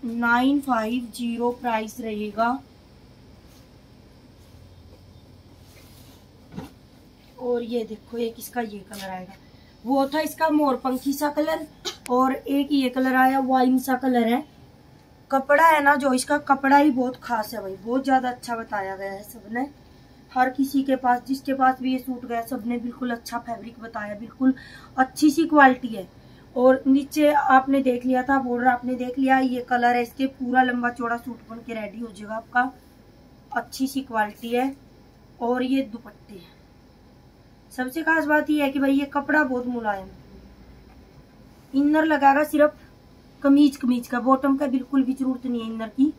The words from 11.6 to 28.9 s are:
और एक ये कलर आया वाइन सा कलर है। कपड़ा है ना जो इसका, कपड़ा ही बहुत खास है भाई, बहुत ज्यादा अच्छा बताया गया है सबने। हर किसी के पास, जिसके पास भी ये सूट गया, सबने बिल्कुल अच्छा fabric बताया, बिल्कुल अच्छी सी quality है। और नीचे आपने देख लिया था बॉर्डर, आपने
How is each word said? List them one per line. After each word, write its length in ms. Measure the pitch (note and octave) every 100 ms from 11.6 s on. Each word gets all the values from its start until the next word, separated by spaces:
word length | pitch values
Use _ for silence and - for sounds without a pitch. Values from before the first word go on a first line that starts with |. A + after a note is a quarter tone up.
| D#4 - - - -
और 220 | B3 C4
एक 360 | C4 - C#4 C#4+
ये 160 | C#4+ C4
कलर 240 | B3+ C4 B3+
आया 220 | C4 C4+
वाइन 380 | C4 C4 B3+ C4
सा 180 | B3+ B3
कलर 300 | C4+ B3 A3+
है। 160 | B3 D4+ - - - - - _ - _
कपड़ा 360 | C4+ C4 C#4+ E4
है 160 | D#4
ना 120 | C#4+ D4
जो 160 | C4+
इसका, 260 | B3+ - D4
कपड़ा 360 | D4 C4+ C4+ C#4+
ही 140 | D4+
बहुत 260 | B3+ B3 B3
खास 340 | - A#3 G#3+
है 80 | A3
भाई, 140 | G3 F#3+
बहुत 280 | G3+ B3+
ज्यादा 240 | C4+ B3+ B3
अच्छा 280 | B3 - A#3
बताया 400 | A3+ G#3 F#3+ F#3+
गया 160 | G3
है 100 | G3
सबने। 440 | G#3+ A#3 G3+ A#3 C#4+ - - - - - -
हर 180 | C4 B3+
किसी 320 | C4 C4+ C#4
के 140 | C4+ C4
पास, 260 | C4 B3 -
जिसके 280 | C4+ -
पास 260 | C4+ C4 C4
भी 120 | B3+
ये 60 | B3+
सूट 260 | B3+ B3
गया, 180 | - A#3
सबने 360 | A3+ A#3+ G#3+ A#3+
बिल्कुल 320 | A#3+ - B3
अच्छा 280 | A#3 - A#3
fabric 400 | A#3+ A3 A3 A#3
बताया, 340 | A3+ A#3 G#3 G3+
बिल्कुल 380 | A3+ - C4 C4 - - - -
अच्छी 340 | C4 - D4+
सी 160 | D4 D#4+
quality 420 | D4+ C4+ B3+ B3
है। 200 | G#3+ F3+ - - - - -
और 260 | B3+ C4 C4+
नीचे 440 | C4+ C#4 D#4 D4
आपने 480 | D4 - C4 C4 C#4
देख 220 | B3+ B3 B3+
लिया 160 | B3+
था 160 | B3+ C#4
बॉर्डर, 280 | B3 A#3+ B3
आपने 280 | B3 B3